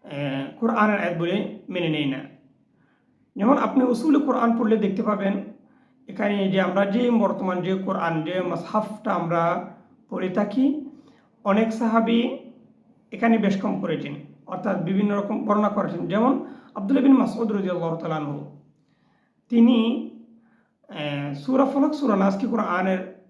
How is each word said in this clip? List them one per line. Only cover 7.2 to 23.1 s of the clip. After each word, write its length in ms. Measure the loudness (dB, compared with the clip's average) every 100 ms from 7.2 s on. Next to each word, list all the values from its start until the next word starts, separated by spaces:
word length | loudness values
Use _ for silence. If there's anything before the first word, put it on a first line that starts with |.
| 2 0 -2 -2
যে 140 | -2 -2
কোরআন, 480 | -2 -2 -2 -2
যে 180 | -2 -4
মাসহাফটা 720 | -4 -6 -4 -4 -4 -8 -4
আমরা 640 | -2 0 0 0 0 -6 -18 _ _ _
পড়ে 200 | -6 -4
থাকি, 600 | -2 -2 2 0 0 -8 -18 -20 _ _ _
অনেক 300 | 0 2 2
সাহাবী 640 | 0 2 2 4 2 0 -4 -14 -20 _ _ _ _ _
এখানে 260 | -2 2 4
বেশ 240 | 2 0
কম 200 | -2 -4
করেছেন, 340 | -4 -6 -6 -12 -16 -20 -12
অর্থাৎ 380 | -8 -4 -4
বিভিন্ন 340 | 0 0 2 0
রকম 280 | -2 -4 0
বর্ণনা 240 | 2 2
করেছেন। 380 | 0 -4 -4 -4
যেমন 380 | 2 2 0 -4 -16 -16 -10
আব্দুল্লাহ 280 | 0 2
বিন 140 | 6 6
মাসউদ 340 | 4 -2 -2
রাদিয়াল্লাহু 440 | -2 -2 -2 -4 -4
তাআলা 200 | -4 -4
আনহু, 420 | -4 -8 -12 -20 _ _ _ _ _ _ _ _ _
তিনি, 600 | 6 8 8 2 0 -6 -14 -20 -20 _ _ _ _ _
এ, 460 | -10 -6 -4 -6 -8
সূরা 300 | 0 2 2
ফালাক, 280 | 2 0
সূরা 220 | 0 0 2
নাস 220 | 2 2
কি 100 | -2
কোরআনের 760 | -2 -2 0 0 -2 -4